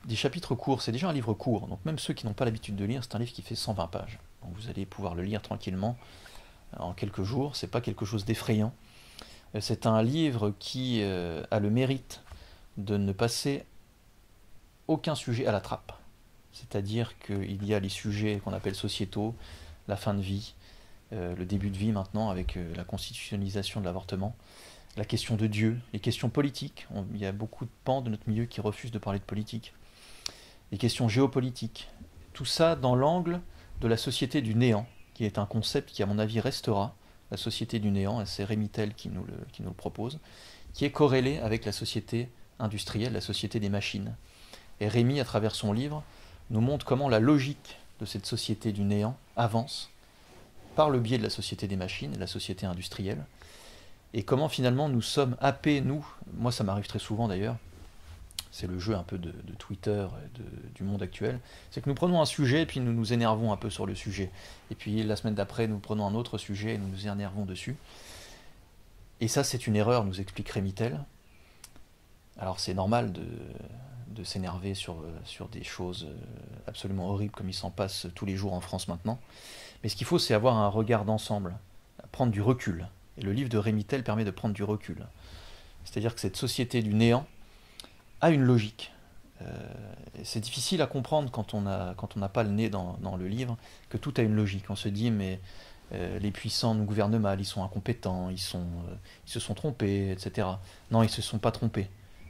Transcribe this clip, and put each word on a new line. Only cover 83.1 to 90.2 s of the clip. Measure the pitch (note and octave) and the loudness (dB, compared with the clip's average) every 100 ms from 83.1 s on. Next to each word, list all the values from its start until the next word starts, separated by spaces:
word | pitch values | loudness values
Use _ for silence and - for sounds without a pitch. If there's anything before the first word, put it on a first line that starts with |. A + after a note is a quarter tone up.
| - | -6
Et | |
le | G2 | -2
livre | G#2+ C3+ | 0 2
de | A2+ | 2
Rémitel | G#2 G#2+ G#2 C3+ | 4 2 2 -2
permet | A#2+ G#2+ | 0 0
de | G#2+ | 0
prendre | F#2+ A#2 | 0 -2
du | G2+ | 0
recul. | G2+ G#2+ - E2+ A2 - - - - - - - | 0 -2 -2 -10 -10 -16 -18 -16 -16 -18 -18 -16
C'est-à-dire | - - A2 - | -8 -2 0 0
que | |
cette | G2 - | -2 0
société | B2+ - B2 B2 | -2 0 2 2
du | G#2+ | 4
néant | G#2+ A#2 A#2+ D3+ - - - - - - - - - | 6 8 8 2 -14 -20 -20 -20 -20 -20 -20 -16 4
a | D#3+ | 6
une | D3+ | 8
logique. | B2+ B2 G#2+ - - - - - - - | 8 8 4 -4 -16 -16 -20 -20 -20 -14
Euh, | - - - - G#2 - - | -10 -10 -10 -12 -14 -14 -16
et | - | -12